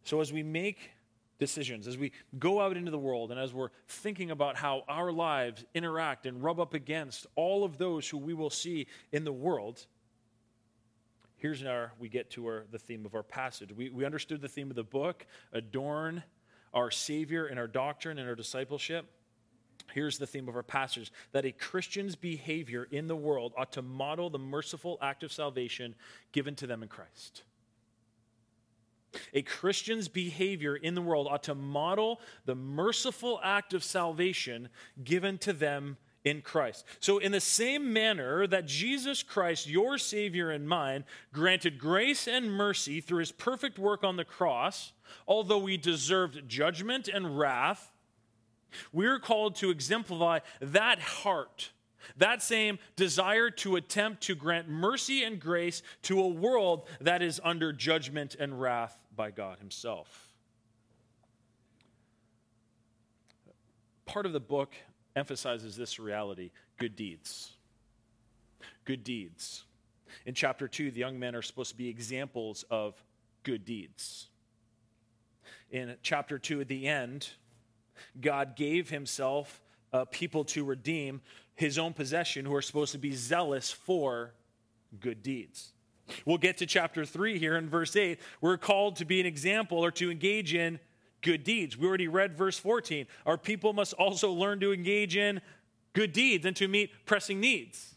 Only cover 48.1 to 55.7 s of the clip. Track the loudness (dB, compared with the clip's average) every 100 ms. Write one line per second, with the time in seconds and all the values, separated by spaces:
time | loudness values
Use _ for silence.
48.1 | _ _ _ _ _ _ -16 -6 2 4
49.1 | 2 4 4 4 2 0 2 2 0 0
50.1 | 2 4 4 0 -10 2 4 6 4 2
51.1 | -2 0 0 -2 -8 -12 _ _ _ -20
52.1 | 4 4 6 2 2 2 0 -8 0 2
53.1 | 4 4 4 4 0 0 0 2 0 0
54.1 | -2 -4 -2 0 0 0 0 2 2 0
55.1 | 0 0 -2 0 0 0